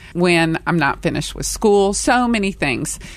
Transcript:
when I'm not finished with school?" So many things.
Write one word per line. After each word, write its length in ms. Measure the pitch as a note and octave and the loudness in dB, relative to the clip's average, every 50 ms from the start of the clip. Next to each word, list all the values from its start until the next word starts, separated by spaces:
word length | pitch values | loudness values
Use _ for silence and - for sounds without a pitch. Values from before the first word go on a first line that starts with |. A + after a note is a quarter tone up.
| - - - | -18 -10 -4
when 460 | E3+ F3 F3+ F3 E3 E3 D#3+ D#3+ D#3+ - - | 0 2 4 4 4 4 2 0 -2 -2 -2
I'm 100 | D#3+ E3+ | 0 0
not 240 | D3 C#3 - - | 2 0 -2 -2
finished 320 | - E3+ - B2+ D#3 - - | -2 -4 -2 -2 -6 -6 -8
with 100 | - - | -8 -8
school?" 480 | - - - - A3 G3+ G3+ G3 G3 G3+ | -8 -6 0 2 4 4 4 4 2 0
So 340 | - - - B3 B3 B3 A#3+ | -2 0 2 2 2 2 0
many 240 | A#3 A3 G3 G3 | 0 0 -2 -2
things. 480 | F#3+ - E3 C#3+ A#2+ - C#3+ - - - - - - | -4 -2 -4 -4 -2 -4 -4 -8 -8 -12 -14 -18 -18